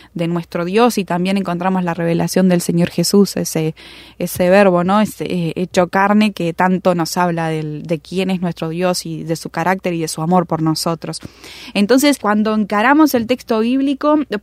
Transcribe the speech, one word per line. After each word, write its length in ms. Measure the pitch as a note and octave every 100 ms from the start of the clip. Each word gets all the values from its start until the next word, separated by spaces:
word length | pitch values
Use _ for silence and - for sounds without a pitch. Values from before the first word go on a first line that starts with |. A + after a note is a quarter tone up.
| - F3
de 120 | E3+
nuestro 380 | E3+ - E3+ F3
Dios, 320 | G#3 A#3+ A3
y 80 | F3+
también 320 | F3 F#3 G3
encontramos 460 | F#3 F3 F#3 F#3+
la 100 | F3
revelación 560 | E3 E3+ E3+ E3+ F#3+ F#3
del 100 | F3
Señor 300 | - E3+ F3
Jesús, 480 | - E3+ G3+ F#3+ -
ese, 380 | F3 E3 D#3+ - - - - -
ese 320 | F3+ - F3+
verbo, 340 | G3 G3+ F3
¿no? 160 | F3 G#3
Ese, 260 | G#3 - D3+
eh, 220 | F3+ E3 -
hecho 320 | F3+ F#3+ F3
carne 440 | G3 G3 G#3 G#3+
que 200 | - E3+
tanto 420 | - F#3 F3+ F#3+ E3+
nos 200 | D#3+ F#3
habla 320 | F3+ E3 D#3+
del, 340 | D#3 D#3 D3+
de 160 | D#3+ D#3+
quién 320 | - F3+ F#3+
es 100 | F#3
nuestro 280 | F3 - E3
Dios 360 | E3 F3+ F3+ E3
y 180 | D#3
de 120 | D#3+ D#3+
su 140 | -
carácter 420 | E3+ E3+ F#3+ F#3
y 80 | E3
de 60 | D#3+
su 160 | -
amor 240 | D#3+ F#3 E3+
por 160 | D#3
nosotros. 560 | D#3+ D#3 E3+ E3 E3 D#3+ - - - - - G3
Entonces, 420 | G3+ C4 C#4+ C4+
cuando 380 | G#3 G#3+ G#3+ G#3+
encaramos 580 | G3+ G#3 A#3+ D4 D4+
el 140 | B3 A3
texto 320 | B3+ - A3
bíblico, 580 | A3+ C4+ C#4 C4+ D4 D#4 - G3+